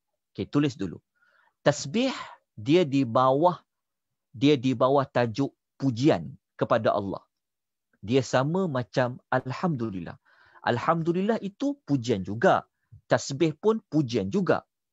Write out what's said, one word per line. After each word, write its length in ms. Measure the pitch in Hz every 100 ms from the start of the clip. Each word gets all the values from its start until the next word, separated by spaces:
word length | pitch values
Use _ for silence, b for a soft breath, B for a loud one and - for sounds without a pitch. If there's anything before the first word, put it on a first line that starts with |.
| _ _ _
Okey, 160 | - 95
tulis 320 | 147 147 -
dulu. 160 | 95 73 _ _ _ _ _ _
Tasbih, 480 | 147 - 139 208 262 B B B _ -
dia 320 | 107 175 156
di 160 | 139
bawah, 560 | 123 113 131 139 175 165 _ _ _ _ _ _ _
dia 240 | 104 143 139
di 160 | 131
bawah 320 | 120 131 143
tajuk 480 | 131 123 120 107 139 - _ -
pujian 560 | 135 110 147 95 73 - _ -
kepada 400 | 123 120 110 -
Allah. 240 | 98 - - _ _ _ _ _ _ _
Dia 240 | 95 131
sama 400 | 123 127 143 185
macam 560 | 185 127 120 135 123 127 _
Alhamdulillah. 880 | 131 131 - 185 135 113 95 82 - b b b b
Alhamdulillah 720 | - 120 160 165 160 175 202 226
itu 320 | 196 - 277 285
pujian 400 | - 143 113 101
juga. 400 | 90 113 180 120 - _ _ - -
Tasbih 400 | 123 - 135 160 147
pun 160 | 208 226 -
pujian 400 | 151 127 117 98
juga. 320 | 196 160 113 - _ _